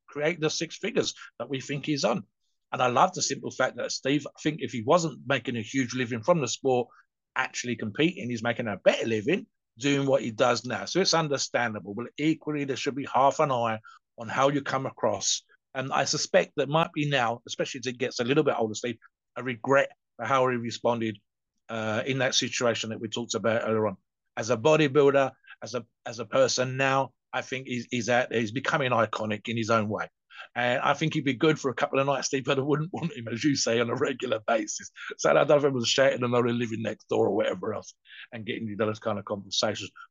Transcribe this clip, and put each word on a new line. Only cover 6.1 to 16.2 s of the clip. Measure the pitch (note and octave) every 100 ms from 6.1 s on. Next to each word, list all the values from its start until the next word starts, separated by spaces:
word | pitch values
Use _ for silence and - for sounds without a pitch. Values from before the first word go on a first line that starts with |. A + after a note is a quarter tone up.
| A#2+
from | A2+ F3
the | B2
sport, | - C3+ B2+ A#2+ _ _ _ _ -
actually | C3 - B2 A#2+
competing, | A2+ G2+ D#3+ F3 A#2
he's | A#2+
making | A#2+ A#2 A#2
a | G2+
better | - - -
living | A2 G#2 F#3 - _ _ -
doing | C3+ C#3 C#3
what | C3+
he | A#2+
does | A2 B2+ A#2+ B2
now. | G#2+ G2
So | E3+
it's | F#3+
understandable, | E3 D#3 C3+ - B2+ A#2+ G#2+ F#2 G2+
but | A#2+ -
equally | D3+ D#3 - D3+ C#3
there | B2
should | - C3
be | B2
half | A#2+ C#3 C3+
an | D3+
eye | B2+ A#2 A2 - - _ -
on | A2
how | G#2+ C#3
you | C#3+
come | C#3 C3+ C3+
across. | - A#2 G2+ - - - _ _
And | C3 C3+
I | D3+
suspect | C#3 D3+